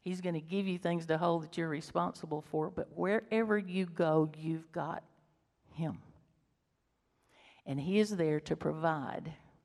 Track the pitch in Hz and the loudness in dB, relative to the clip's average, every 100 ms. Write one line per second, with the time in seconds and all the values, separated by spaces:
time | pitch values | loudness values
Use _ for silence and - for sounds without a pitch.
0 | - 180 180 165 156 190 190 180 175 170 | -4 -4 -2 -4 -2 -2 0 0 0 0
1 | 165 160 175 170 156 - 165 151 - - | 2 2 4 2 -2 -4 -2 -2 -2 -2
2 | 175 - 160 151 - 156 156 180 - 160 | -2 -4 -6 -6 -2 -2 -2 -4 -8 -2
3 | 180 214 220 220 226 208 190 185 185 165 | 0 0 2 0 2 0 0 -2 -2 2
4 | 170 156 156 151 160 160 160 170 156 160 | 4 6 4 0 -6 -6 -6 -6 -4 -6
5 | - _ _ _ _ _ _ - 160 - | -10 _ _ _ _ _ _ -6 -4 -4
6 | - - _ _ _ _ _ _ _ _ | -14 -20 _ _ _ _ _ _ _ _
7 | _ _ _ _ - - - 139 151 202 | _ _ _ _ -20 -18 -6 -4 2 4
8 | 208 202 160 151 151 165 156 156 165 156 | 4 4 2 2 0 -2 0 0 0 0
9 | 123 - - 160 - _ | -4 -6 -8 -12 -20 _